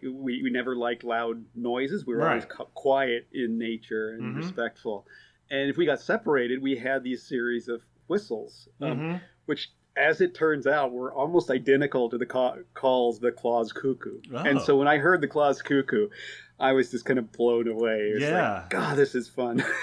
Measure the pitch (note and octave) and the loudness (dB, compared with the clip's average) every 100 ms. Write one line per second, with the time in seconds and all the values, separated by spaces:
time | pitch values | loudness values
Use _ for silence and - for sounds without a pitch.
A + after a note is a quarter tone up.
0 | C3 C3 C3+ B2 B2+ B2 B2 B2 A#2+ A#2 | -8 -8 -6 -4 -2 -2 -2 -2 -2 -4
1 | A#2+ A#2 A#2 A#2 A2 A#2+ A#2+ B2 C3+ G3 | -2 -2 -2 -4 -10 -8 -4 -2 -2 -4
2 | C#3+ A2+ - A#2+ - - - - C#3 C3+ | -4 0 2 0 -4 -12 -14 -4 2 2
3 | C3 A#2+ - - A#2 A2+ A2+ A2+ - A2 | 2 -2 -4 -4 -2 -2 -4 -6 -6 -6
4 | A2 A2+ B2+ C3 E3+ F3 A#2 - A#2+ G2+ | -6 -6 -8 -6 -6 -4 -6 -6 -8 -8
5 | - - - _ - C#3 C#3 C#3 E3 C3 | -10 -20 -20 _ -8 -4 -2 2 2 2
6 | - G#3+ - C#3 A#2+ C3 C3+ C3 B2+ C3+ | 0 -2 2 2 2 0 -2 -2 -2 -2
7 | B2+ B2 - C3 A#2+ A#2+ A#2 A#2 - _ | -2 -8 -4 -4 -2 -2 -4 -8 -10 _
8 | - G3 - A2 - - - - D3+ C#3+ | -4 -4 -4 -8 -10 -18 -20 -10 -6 -4
9 | D#3+ F3+ - _ - C#3+ - _ _ - | -4 -6 -10 _ -6 -6 -8 _ _ 0
10 | D3 D#3+ F3 - D#3+ D3 C3 D3+ C3+ B2 | 2 4 0 2 0 2 2 2 0 -2
11 | B2+ C3+ D3 F3 - C3 B2 C3+ C#3+ C3+ | -6 -2 2 2 2 0 4 4 4 2
12 | A#2 A#2+ A#2+ B2+ B2+ - - - C3 B2+ | 0 -2 -2 0 0 0 -12 -2 2 4
13 | A#2+ G#2+ A#2+ A#2 B2 A#2 A2+ - - B2+ | 2 2 0 0 0 0 0 -4 -4 -4
14 | G#2+ G#2+ - B2 C#3+ C#3 C3+ C#3 C#3+ D3+ | -6 -14 -10 -4 0 2 4 4 6 4
15 | D#3 F3+ C#3+ D3+ C#3+ C3+ - C#3 C3 A2+ | 4 2 2 2 2 2 0 0 2 0
16 | G#2 - - - - - C3+ C3+ B2 A#2+ | 0 -4 -16 -16 -18 -2 2 4 2 -2
17 | - B2+ A2 - A#2+ A#2 A#2 A2 A#2 A2 | 0 0 -2 0 2 2 0 0 0 2
18 | G#2 G#2+ D3 F3 C3 G2 F2 - D#3 C#3+ | 0 0 0 2 0 -2 -4 -4 0 4
19 | C#3 B2+ A#2 - B2 A#2+ - - | 4 2 -4 -4 -2 0 0 -2